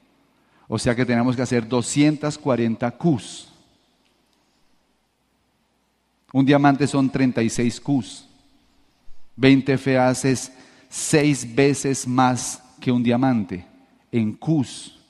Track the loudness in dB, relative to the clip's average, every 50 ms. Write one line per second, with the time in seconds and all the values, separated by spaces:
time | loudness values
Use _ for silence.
0 | _ _ _ _ _ _ _ _ _ _ _ _ _ -8 -6 -4 -2 0 0 0
1 | 0 0 0 0 0 0 0 -2 -2 -2 -2 -2 -2 0 -2 -2 -2 -2 0 2
2 | 2 2 2 0 -4 -6 -6 -4 -2 -2 0 0 0 -2 -2 -2 -4 -6 -4 -2
3 | 0 0 0 0 -2 -8 -16 -18 -20 -20 -20 _ _ _ _ _ _ _ _ _
4 | _ _ _ _ _ _ _ _ _ _ _ _ _ _ _ _ _ _ _ _
5 | _ _ _ _ _ _ _ _ _ _ _ _ _ _ _ _ _ _ _ _
6 | _ _ _ _ _ _ 0 0 4 4 4 4 4 4 2 2 0 0 0 0
7 | 0 0 0 0 0 0 0 0 -2 -2 -2 -2 -2 -2 -4 -4 -4 -2 -2 -2
8 | -2 -6 -12 -20 -20 _ _ _ _ _ _ _ _ _ _ _ _ _ _ _
9 | _ -14 -14 -14 -14 -16 -4 2 6 6 6 6 4 2 -2 -2 0 0 2 2
10 | 2 2 0 0 -2 -2 -2 -2 -4 -10 -16 -20 -20 -20 _ _ _ _ -12 -10
11 | -4 0 2 2 4 2 0 0 -4 -4 0 2 2 2 2 0 -2 -4 -4 -4
12 | -4 -2 0 2 2 2 2 0 -4 -8 -12 -14 -16 _ _ -8 -4 -2 0 0
13 | 2 0 0 2 2 0 0 0 -2 -4 -8 -12 -12 -16 _ -20 _ _ _ _
14 | _ _ -4 -2 -2 -4 -4 -6 -2 -2 0 0 0 -2 -6 -16 -18 -20 -20 -20
15 | _